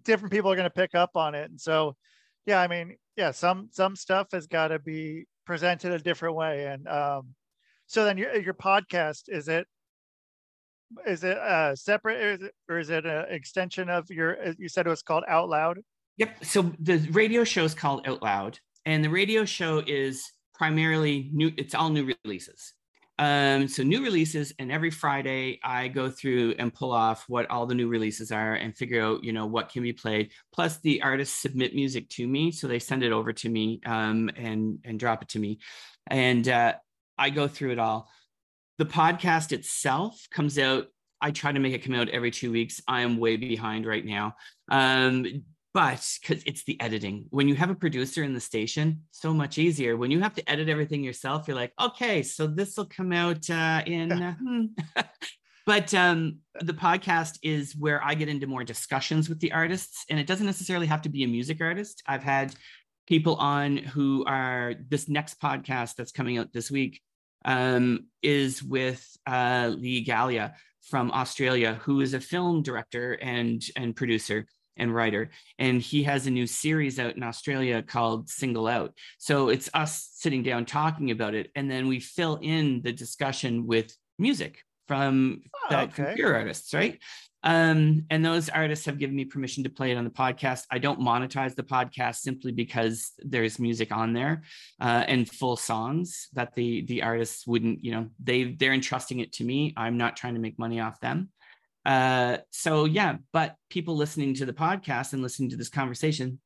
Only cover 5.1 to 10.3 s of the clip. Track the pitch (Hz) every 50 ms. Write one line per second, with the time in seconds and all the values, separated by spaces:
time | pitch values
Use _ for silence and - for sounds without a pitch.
5.1 | 156 165 - _ _ _ _ - 175 156 170 180 175 - - 180 180 165 151 180
6.1 | 165 - 160 165 160 160 160 160 147 143 143 139 139 135 139 - - 147 147 143
7.1 | 143 135 131 127 131 _ _ _ _ _ _ _ _ _ _ _ - 233 214 208
8.1 | 202 185 190 143 - 214 180 180 185 - - 190 196 208 190 - - 175 160 156
9.1 | 147 - - - 196 156 143 151 160 165 185 - _ _ _ _ _ _ _ _
10.1 | _ _ _ _